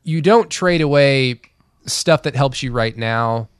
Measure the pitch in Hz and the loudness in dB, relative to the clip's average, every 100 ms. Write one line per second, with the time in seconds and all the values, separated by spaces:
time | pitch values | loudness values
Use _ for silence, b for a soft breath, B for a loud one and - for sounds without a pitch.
0 | - 160 156 226 214 - 180 170 151 143 | -6 -2 4 4 2 -2 0 0 2 4
1 | 139 135 127 123 _ _ _ _ - - | 4 4 0 -4 _ _ _ _ -10 -6
2 | - 156 156 123 139 - 131 120 113 113 | 0 0 0 -2 -2 -2 -6 -4 -4 -4
3 | 113 113 117 113 113 _ | -4 -2 -2 -4 -8 _